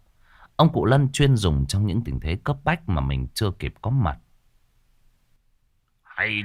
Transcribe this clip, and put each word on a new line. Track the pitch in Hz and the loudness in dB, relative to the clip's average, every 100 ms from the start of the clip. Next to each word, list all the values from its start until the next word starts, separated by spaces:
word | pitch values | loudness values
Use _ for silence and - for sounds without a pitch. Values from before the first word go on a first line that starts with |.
| _ _ _ _ - - | _ _ _ _ -14 2
ông | 160 | 2
cụ | 160 87 | 4 2
Lân | 135 135 | 4 2
chuyên | 139 143 127 | 2 2 4
dùng | 95 71 67 | 2 2 0
trong | 98 104 | 0 0
những | 92 | -2
tình | 113 65 | -4 -6
thế | 78 90 | -4 -4
cấp | - 139 | -4 -4
bách | - 170 - | -2 -4 -2
mà | 85 | -2
mình | 67 67 64 | -2 -2 -4
chưa | - 107 92 | -4 -4 -2
kịp | 69 - | -8 -8
có | - | -4
mặt. | 131 95 71 _ _ _ _ _ _ _ _ _ _ _ _ _ _ _ _ _ _ | 0 0 -2 _ _ _ _ _ _ _ _ _ _ _ _ _ _ _ _ _ _
Hay | _ - 104 107 | _ -8 -6 -6